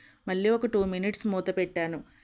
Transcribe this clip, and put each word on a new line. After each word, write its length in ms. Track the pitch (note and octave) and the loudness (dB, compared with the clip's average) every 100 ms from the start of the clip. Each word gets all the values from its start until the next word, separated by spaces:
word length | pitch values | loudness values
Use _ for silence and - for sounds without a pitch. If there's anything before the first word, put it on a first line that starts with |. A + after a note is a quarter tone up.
| - _ - | -20 _ -4
మళ్ళీ 220 | F#3 G#3 | 0 2
ఒక 160 | A#3 A#3+ | 2 2
టూ 160 | A3 F#3+ | 2 0
మినిట్స్ 380 | F#3 F#3+ G3+ G#3+ | 0 -2 0 0
మూత 220 | F#3+ F3+ F#3 | 0 0 0
పెట్టాను. 440 | F3+ F3+ E3 E3 - - | -2 -2 -2 -4 -10 -20